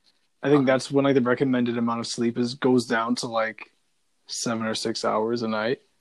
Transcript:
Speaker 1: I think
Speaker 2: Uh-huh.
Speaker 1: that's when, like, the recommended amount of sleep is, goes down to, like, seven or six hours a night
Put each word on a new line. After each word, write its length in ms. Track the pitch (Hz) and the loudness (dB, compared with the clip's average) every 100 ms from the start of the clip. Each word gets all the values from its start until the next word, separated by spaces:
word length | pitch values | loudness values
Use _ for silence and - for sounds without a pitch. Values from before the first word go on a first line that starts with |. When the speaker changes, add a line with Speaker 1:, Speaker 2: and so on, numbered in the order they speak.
| _ _ _ _ | _ _ _ _
Speaker 1:
I 60 | 139 | 2
think 100 | 147 | 4
Speaker 2:
Uh-huh. 60 | 131 | 4
Speaker 1:
that's 220 | 131 - | 2 2
when, 120 | 139 139 | 0 4
like, 100 | 135 | 4
the 60 | |
recommended 560 | 120 123 139 127 120 120 | 2 2 2 0 0 0
amount 220 | 117 117 | -2 -2
of 80 | 113 | -6
sleep 300 | - 117 117 | -2 -2 0
is, 180 | 120 131 | -2 0
goes 300 | 135 127 120 | 2 4 2
down 300 | 117 117 123 | 0 0 -2
to, 120 | 127 | -2
like, 440 | 113 110 107 - _ _ _ _ _ - | -2 -2 -6 -18 _ _ _ _ _ -14
seven 380 | - 127 113 113 | -8 -4 -4 -4
or 100 | 107 | -4
six 280 | 113 107 | -4 -4
hours 380 | 110 107 110 120 | -2 0 0 -2
a 60 | 113 | -2
night 320 | 110 113 139 _ _ | -2 -2 -4 _ _